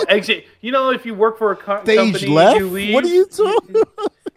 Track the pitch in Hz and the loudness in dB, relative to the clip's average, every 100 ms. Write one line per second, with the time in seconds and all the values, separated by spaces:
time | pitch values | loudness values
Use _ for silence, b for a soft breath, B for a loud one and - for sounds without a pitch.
0 | - 208 214 180 - _ 226 269 262 247 | 0 -2 -2 -6 -8 _ -4 -2 -2 -4
1 | 233 196 226 220 214 185 202 202 202 220 | -6 -2 -2 0 -4 -4 -6 -6 0 2
2 | 226 170 139 156 196 415 381 196 208 247 | 2 -2 0 4 6 4 0 -4 -2 0
3 | 349 359 381 - 403 440 - 440 - - | 2 2 0 0 0 0 -2 -2 -2 -4
4 | 415 _ - | -10 _ -18